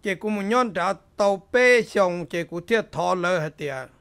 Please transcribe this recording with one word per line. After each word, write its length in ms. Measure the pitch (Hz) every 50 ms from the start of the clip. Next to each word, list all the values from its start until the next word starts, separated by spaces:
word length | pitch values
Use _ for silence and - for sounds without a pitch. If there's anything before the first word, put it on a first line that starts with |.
| _
Chế 120 | 208 190
cú 140 | 170 - 214
mù 120 | 214 208
nhon 320 | 196 196 220 247 254 233 170
đã 200 | 180 170 185 196 - _ _ _ -
tàu 300 | 208 202 196 190 - _
bê 300 | - 247 247 247 247 240
xong 440 | 220 - - 208 196 180 175 175 170
chế 180 | - - 170 170
cú 160 | - - 175
thiết 320 | 170 - 226 226 196 -
thọ 240 | - 151 175 180 185
lỡ 240 | 185 175 175 185 175
hả 100 | 151 156
tiệt. 400 | 151 _ 156 143 135 131 127 123 _ _